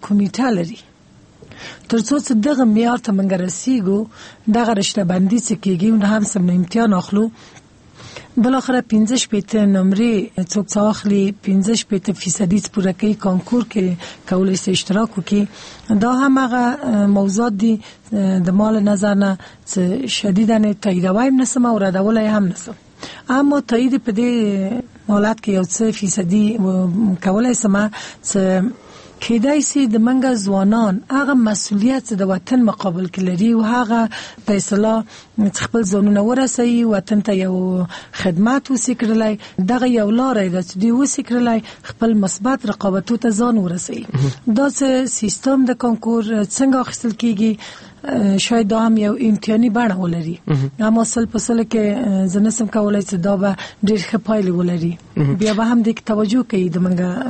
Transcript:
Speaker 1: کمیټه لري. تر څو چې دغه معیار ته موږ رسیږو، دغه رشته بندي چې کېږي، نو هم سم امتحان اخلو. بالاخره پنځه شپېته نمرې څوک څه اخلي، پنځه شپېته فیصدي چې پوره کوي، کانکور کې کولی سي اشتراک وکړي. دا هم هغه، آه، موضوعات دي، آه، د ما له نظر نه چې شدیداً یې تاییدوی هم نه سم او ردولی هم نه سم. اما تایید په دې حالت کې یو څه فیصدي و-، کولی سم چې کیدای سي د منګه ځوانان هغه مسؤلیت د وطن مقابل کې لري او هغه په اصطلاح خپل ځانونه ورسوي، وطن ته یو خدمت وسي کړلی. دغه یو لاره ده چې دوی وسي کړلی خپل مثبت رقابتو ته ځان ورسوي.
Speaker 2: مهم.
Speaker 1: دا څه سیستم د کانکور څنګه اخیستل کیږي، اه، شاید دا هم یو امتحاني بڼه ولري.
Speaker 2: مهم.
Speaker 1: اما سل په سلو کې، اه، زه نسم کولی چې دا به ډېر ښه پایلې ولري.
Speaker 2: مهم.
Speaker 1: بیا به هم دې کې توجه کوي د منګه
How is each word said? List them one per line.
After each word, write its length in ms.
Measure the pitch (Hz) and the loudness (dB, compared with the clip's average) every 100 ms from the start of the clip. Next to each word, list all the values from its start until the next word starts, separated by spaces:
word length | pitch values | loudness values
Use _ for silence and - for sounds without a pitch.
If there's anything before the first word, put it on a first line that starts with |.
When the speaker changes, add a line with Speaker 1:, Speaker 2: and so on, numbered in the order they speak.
Speaker 1:
کمیټه 480 | - 202 202 - 254 | -2 0 0 0 0
لري. 280 | 196 170 233 - _ _ - - - - - - - - | 0 -4 -8 -20 _ _ -20 -20 -20 -20 -20 -20 -20 -4
تر 80 | 226 | -2
څو 200 | - 285 | 0 -2
چې 120 | - | 0
دغه 320 | 220 208 285 | 0 2 2
معیار 340 | 247 214 233 240 | 2 4 2 0
ته 140 | - | -2
موږ 220 | 196 196 | -2 0
رسیږو، 720 | 185 180 - - 254 185 196 220 - - - - | -2 -4 -4 -2 0 0 -2 -2 -10 -20 -8 -2
دغه 260 | 220 226 | 0 2
رشته 300 | 214 196 - | 0 -2 -2
بندي 360 | 180 180 190 233 | 0 2 2 0
چې 160 | - 202 | -2 -4
کېږي، 260 | 190 180 214 220 | -2 0 2 2
نو 40 | 202 | 2
هم 180 | 214 | 0
سم 260 | 214 208 180 | 0 0 0
امتحان 440 | 180 170 226 233 | 0 0 0 2
اخلو. 360 | 185 - 208 226 - - - - - - - - - - - | 2 0 0 -2 -4 -18 -20 -20 -20 -20 -20 -20 -20 -6 0
بالاخره 440 | 233 262 247 254 | 2 0 0 -2
پنځه 340 | 240 214 214 254 | 0 2 2 0
شپېته 360 | - 208 - 220 202 190 | -2 -4 -2 0 2 2
نمرې 720 | 190 196 233 214 - - 180 | 2 2 2 0 -2 -6 -4
څوک 140 | 208 190 | -4 -2
څه 100 | 208 | 0
اخلي، 560 | 208 208 208 202 196 202 - | 0 0 0 0 0 -2 0
پنځه 280 | 196 196 226 | 0 2 0
شپېته 320 | - 196 - | -2 -4 -2
فیصدي 460 | 180 185 160 190 202 | -6 -4 -2 0 0
چې 100 | - | -2
پوره 200 | - 190 180 | -2 -2 0
کوي، 140 | 214 | -2
کانکور 500 | 208 196 185 - 247 208 | -2 0 -2 0 -2 -2
کې 140 | 220 185 175 - - - | -2 -2 -4 -8 -18 -4
کولی 260 | 185 190 185 | 0 0 0
سي 160 | - | -2
اشتراک 380 | 185 - 196 226 - | -2 0 -2 -2 -4
وکړي. 260 | 165 202 202 - - - - 208 | -2 0 -2 -6 -20 -12 -2 0
دا 140 | 233 | 2
هم 280 | 254 277 269 | 2 2 2
هغه، 260 | 254 247 240 | 2 0 0
آه، 420 | 269 262 214 202 | -2 -2 0 2
موضوعات 460 | 202 196 190 240 | 2 2 0 0
دي، 200 | 202 226 214 - - - | 0 0 0 -4 -20 -6
آه، 260 | 214 190 190 | -2 0 0
د 100 | 180 | 2
ما 220 | 185 214 | 2 2
له 80 | 220 | 2
نظر 360 | 208 202 208 196 | 2 2 2 2
نه 220 | 196 185 - - - | 0 -2 -8 -20 -8
چې 360 | 196 180 226 254 | -2 -2 -2 -4
شدیداً 580 | - 208 185 220 226 | -4 0 2 2 2
یې 120 | 214 208 | 2 0
تاییدوی 460 | 208 180 185 196 262 | -2 0 0 2 2
هم 80 | 262 | 2
نه 100 | 254 | 2
سم 200 | 262 240 | 2 0
او 120 | 220 | 2
ردولی 480 | 196 185 202 226 214 | 0 0 2 2 2
هم 180 | 214 190 | 2 0
نه 100 | - | -4
سم. 180 | - 208 - - - - - | -10 -18 -20 -20 -18 -12 -2
اما 300 | 262 285 285 | 0 2 2
تایید 420 | - 233 254 269 - | 0 0 2 0 0
په 60 | |
دې 200 | 202 240 240 214 196 190 240 - - - | 0 0 0 0 0 -2 -6 -8 -10 -2
حالت 280 | 208 208 220 | 0 2 -2
کې 80 | - | -2
یو 140 | 190 | -2
څه 280 | 180 - 220 | -2 -2 -2
فیصدي 640 | 214 196 185 175 208 208 233 | -2 -2 -2 0 2 2 0
و-، 580 | 190 185 185 180 220 180 | 0 0 0 0 0 0
کولی 300 | 190 196 247 | 0 0 2
سم 340 | 240 214 196 214 - - - | 0 2 2 0 -4 -14 -14
چې 480 | - 196 190 185 202 - - - - - | -4 0 2 2 0 -4 -14 -20 -20 -10
کیدای 420 | - 233 254 302 | -2 0 2 2
سي 260 | 262 285 269 | 0 0 2
د 80 | 226 | 2
منګه 340 | 226 262 262 240 196 | 2 2 2 0 0
ځوانان 520 | 196 196 220 220 185 - | 2 2 2 2 0 -2
هغه 220 | 269 277 | -2 2
مسؤلیت 800 | 269 220 208 - 202 233 262 - | 2 2 0 -2 0 0 0 -2
د 80 | 202 | -2
وطن 440 | 190 185 - 254 226 | 0 -2 0 2 2
مقابل 400 | 190 196 175 185 | 0 -4 -4 -4
کې 120 | 190 | -4
لري 340 | 185 180 226 | -2 0 2
او 80 | 226 | 2
هغه 480 | 214 247 226 233 226 - - - - | 2 0 0 0 0 -4 -16 -10 -2
په 80 | |
اصطلاح 460 | 202 - 196 214 226 220 - - - 202 | -2 0 0 2 0 -4 -12 -10 -2 -2
خپل 280 | - - 233 | -2 -4 -2
ځانونه 380 | 202 202 202 202 | 0 2 2 2
ورسوي، 640 | 214 254 262 - 240 240 | 2 0 0 0 0 2
وطن 380 | 233 202 - 208 | 2 0 0 0
ته 120 | 208 | 0
یو 520 | 190 185 185 185 185 180 - - - | 0 0 -2 0 -2 -4 -6 -16 -6
خدمت 500 | 190 165 220 269 - | -2 2 2 2 0
وسي 240 | 254 - 240 | -2 -2 -2
کړلی. 380 | 220 220 220 214 - - 185 | 0 0 0 -2 -6 -4 -2
دغه 160 | 247 254 | 0 2
یو 220 | 233 208 | 2 2
لاره 360 | 226 262 233 190 | 2 2 0 0
ده 120 | 180 | -2
چې 160 | 180 185 | -4 -2
دوی 140 | 226 | 0
وسي 320 | 233 277 - | 2 0 -2
کړلی 360 | - 240 240 226 220 - - | -4 0 0 0 -4 -12 -18
خپل 240 | - 226 | -2 0
مثبت 520 | 214 190 - 220 269 208 | 2 0 -2 -2 -2 -4
رقابتو 520 | 202 196 190 185 233 | -4 -2 -2 -2 -2
ته 120 | 233 | 0
ځان 280 | 202 240 226 | 0 2 0
ورسوي. 480 | 175 175 - 233 - | 0 -4 -8 -10 -6
Speaker 2:
مهم. 400 | 135 139 - - | -2 -2 -2 -2
Speaker 1:
دا 160 | 220 277 | 0 0
څه 360 | - 269 262 262 | 0 0 0 0
سیستم 600 | - 208 - 262 269 254 | -4 -4 -2 0 2 2
د 60 | |
کانکور 500 | 247 240 226 226 233 | 0 -2 -2 0 -2
څنګه 520 | 214 220 208 - 269 262 | 0 -2 -2 0 2 2
اخیستل 360 | 247 - 240 | -2 -4 -6
کیږي، 460 | 220 240 196 220 214 - - - - 285 | -2 -2 0 0 -2 -6 -20 -20 -16 -6
اه، 300 | 254 202 196 | 0 2 2
شاید 300 | - 233 214 | 2 0 2
دا 120 | 220 226 | 2 2
هم 100 | 226 | 2
یو 160 | 208 | 2
امتحاني 560 | 220 226 208 - 220 240 | 0 0 0 0 2 2
بڼه 280 | 214 240 185 | 2 0 0
ولري. 420 | 175 170 160 175 - | -2 -4 -4 -6 -2
Speaker 2:
مهم. 220 | 147 135 - | -2 -2 -2
Speaker 1:
اما 240 | 214 226 | 0 2
سل 220 | 226 240 226 | 0 -2 -2
په 120 | 220 | -2
سلو 260 | - 233 | -2 -2
کې، 140 | 220 226 | 0 0
اه، 480 | 208 208 240 190 190 | 0 0 0 0 0
زه 140 | 196 | 2
نسم 280 | 214 220 214 | 0 0 -2
کولی 340 | 220 208 208 | 0 0 0
چې 120 | 196 | -2
دا 220 | 190 185 202 | -2 0 0
به 200 | 202 190 - - 202 | 0 -2 -8 -4 0
ډېر 140 | 214 165 | 0 -2
ښه 100 | 214 - | -4 -2
پایلې 220 | 214 185 | 0 0
ولري. 480 | 175 175 175 165 170 - - | 0 0 -2 -4 -6 -8 -2
Speaker 2:
مهم. 180 | 143 175 | 0 0
Speaker 1:
بیا 180 | 214 | 0
به 100 | 208 | 0
هم 200 | 226 240 | 2 2
دې 40 | 220 | 2
کې 160 | 220 - | -2 -2
توجه 380 | 214 214 247 240 | -2 0 0 0
کوي 180 | 190 180 | 0 0
د 80 | 170 | 0
منګه 500 | 180 180 180 180 254 | 0 0 -2 -4 -2